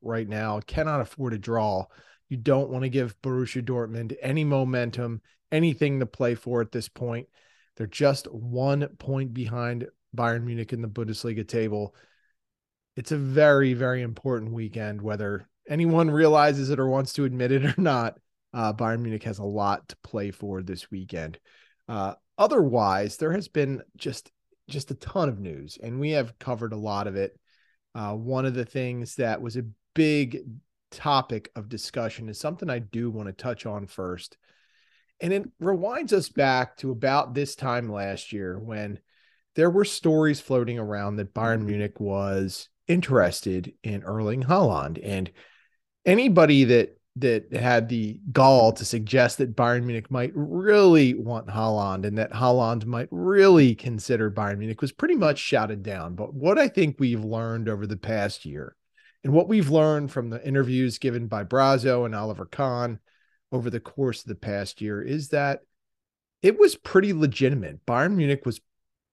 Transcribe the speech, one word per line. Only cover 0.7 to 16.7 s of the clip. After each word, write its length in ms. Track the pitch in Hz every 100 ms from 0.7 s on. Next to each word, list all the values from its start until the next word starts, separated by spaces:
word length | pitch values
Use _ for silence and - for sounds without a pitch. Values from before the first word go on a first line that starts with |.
| - 156 147
afford 320 | - - 131
to 80 | 110
draw. 460 | 107 117 107 95 95 _ _ _ -
You 80 | 131
don't 340 | 117 135 135
want 140 | 127
to 60 | 131
give 320 | 131 123 -
Borussia 420 | 135 127 123 131
Dortmund 500 | 117 123 113 117 113 139
any 220 | 131 151
momentum, 800 | 151 139 127 127 120 120 120 117 _ _ -
anything 520 | 156 165 143 147 139
to 40 | 123
play 300 | - 123 120
for 240 | 123 120
at 140 | 110
this 160 | 120 -
point. 380 | - 123 117 131 _ _ _ _ -
They're 100 | 110
just 420 | - 143 135 -
one 600 | 117 120 123 135 139 143 -
point 360 | - 135 135
behind 540 | 120 110 120 120 120 - _ _
Bayern 300 | 113 117 117
Munich 300 | 120 117 110
in 80 | 117
the 80 | 113
Bundesliga 580 | 107 110 107 120 110 101
table. 480 | 117 110 104 101 _ _ _ _ _ _ _ _ _ _ -
It's 160 | 117
a 40 | 151
very, 560 | 135 135 151 139 135
very 280 | 123 127 127
important 500 | 120 110 131 120 110
weekend, 500 | 117 110 113 107 104
whether 460 | 104 104 101 101 - _ -
anyone 420 | 151 170 165 165
realizes 600 | 151 160 151 147 139 135